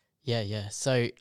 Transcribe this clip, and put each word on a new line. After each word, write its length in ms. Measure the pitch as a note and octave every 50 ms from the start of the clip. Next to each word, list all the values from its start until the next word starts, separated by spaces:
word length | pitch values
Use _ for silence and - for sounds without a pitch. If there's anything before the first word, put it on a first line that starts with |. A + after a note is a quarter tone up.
| _ _ _ _ -
Yeah, 180 | B2+ A#2 A#2
yeah. 280 | G#2+ G2 G#2+ G#2+ G2+ G#2
So 380 | - - - C#3 C3 B2 A#2+ - - _